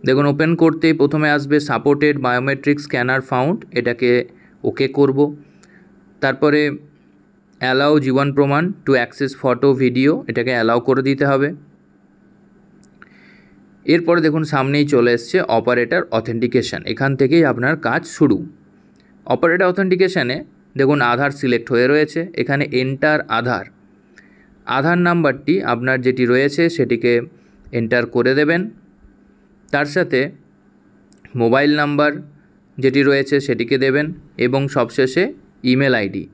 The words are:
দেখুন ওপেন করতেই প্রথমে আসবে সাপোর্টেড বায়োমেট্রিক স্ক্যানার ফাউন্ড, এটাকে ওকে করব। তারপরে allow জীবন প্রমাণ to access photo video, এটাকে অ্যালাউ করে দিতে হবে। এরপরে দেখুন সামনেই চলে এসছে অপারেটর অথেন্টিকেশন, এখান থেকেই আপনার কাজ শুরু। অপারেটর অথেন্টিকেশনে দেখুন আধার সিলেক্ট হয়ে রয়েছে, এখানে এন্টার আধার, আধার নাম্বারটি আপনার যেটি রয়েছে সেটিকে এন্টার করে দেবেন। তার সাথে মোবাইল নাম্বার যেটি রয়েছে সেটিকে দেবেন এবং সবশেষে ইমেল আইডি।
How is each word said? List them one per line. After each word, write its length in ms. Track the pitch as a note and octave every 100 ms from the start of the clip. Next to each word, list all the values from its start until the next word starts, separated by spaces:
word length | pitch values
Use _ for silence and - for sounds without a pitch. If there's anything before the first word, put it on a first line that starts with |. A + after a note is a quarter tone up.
| -
দেখুন 200 | C3 C#3+
ওপেন 300 | C#3+ D#3+ E3+
করতেই 380 | E3 D#3+ D#3+
প্রথমে 360 | D3+ C#3+ D3+ D3+
আসবে 300 | D3 C#3 D3+
সাপোর্টেড 600 | D3 A#2+ B2+ C#3+ D3+ D3
বায়োমেট্রিক 600 | B2 B2 C3 C3+ C#3 C#3+
স্ক্যানার 420 | C#3+ C3 B2 C3
ফাউন্ড, 440 | C3 B2+ C3+ G3 -
এটাকে 560 | - A#2+ A#2 B2 B2 A#2+ - _ _
ওকে 240 | - - C3+
করব। 480 | C3+ C#3 C3+ D3 D3 - _ - - - _ _ _
তারপরে 560 | C3+ C3+ D3+ D3 D3 D3 - _ _ _ _ _ _ _
allow 380 | B2+ C3 C#3+ D3+
জীবন 340 | C3+ C3 C#3+
প্রমাণ 380 | C#3 C#3 C#3+ F3 G3+ -
to 60 |
access 380 | B2+ A#2+ - C3+ C3+
photo 240 | C3+ B2 C3+
video, 500 | C3 B2+ A#2+ C3+ F3 -
এটাকে 220 | A#2+ A#2+
অ্যালাউ 300 | B2 A2+ A#2+
করে 220 | A#2+ C3
দিতে 240 | C3+ C3+ C#3+
হবে। 280 | C#3 C#3+ C#3+ - _ _ _ _ _ _ _ _ _ _ - - _ - - - - - - - - -
এরপরে 360 | E3+ E3+ E3+
দেখুন 220 | D#3 D3+
সামনেই 440 | D3+ C#3+ C3+ C#3+ C#3+
চলে 260 | C3+ A#2+
এসছে 280 | A#2+ A#2+ F#3
অপারেটর 640 | - A2+ A#2 B2 A#2 B2 -
অথেন্টিকেশন, 720 | A2+ A2+ A#2 A#2+ B2+ - F2 -
এখান 300 | A2 C3+ C3+
থেকেই 300 | C3+ E3+ D3+
আপনার 320 | A#2 B2+ D#3
কাজ 280 | A#2 C3+ E3+
শুরু। 400 | - D3 F#2+ - - _ _ _ _ _ _ -
অপারেটর 400 | B2 E3+ F3 F#3
অথেন্টিকেশনে 800 | F3+ F#3+ F3+ F#3+ F3+ B2 C#3+ D3 _ _ -
দেখুন 240 | C3+ D3
আধার 300 | A#2+ A#2+ C#3+
সিলেক্ট 400 | C#3 C3 A#2 A#2
হয়ে 160 | A#2+ B2+
রয়েছে, 440 | D3 D3+ E3 F3+ -
এখানে 300 | A#2+ C#3 C#3+
এন্টার 560 | B2+ B2+ C3+ D3+ D3+
আধার, 440 | - A2+ A#2+ G#2+ G2 _ _ _ _ - _ _ - _ -
আধার 320 | B2 C#3+ F3
নাম্বারটি 680 | F3 F3 D3+ C3+ C#3+ F3+
আপনার 380 | - A#2 B2+ C3
যেটি 240 | B2+ B2+ B2
রয়েছে 440 | B2+ C#3 C#3+ E3+
সেটিকে 520 | E3 A#2 A#2 A#2+ A#2+ A#2+ - _ _ -
এন্টার 340 | A#2+ A2+ B2 A#2
করে 300 | B2+ A#2+ C3+
দেবেন। 340 | D3 E3+ G#3 - _ _ - _ _ _ _ _ _
তার 140 | C#3+ D3
সাথে 460 | D3 F3 B2+ C#3+ - _ _ _ _ _ _ _ _ - B2+
মোবাইল 400 | A#2 C3 D3 D3
নাম্বার 360 | D3 D3 D3 D3 C#3+ - _ _ _ -
যেটি 260 | C3 C3
রয়েছে 360 | C#3 C#3 C3+ C#3+
সেটিকে 380 | C#3 A2+ A#2+ C3+
দেবেন 360 | C3+ C3+ D3+ F3 - -
এবং 300 | B2 C3+ C#3
সবশেষে 640 | C#3 A#2 - C3 E3 G3+ - _ _
ইমেল 320 | B2+ B2+ C#3 A#2+
আইডি। 320 | G2 G2 -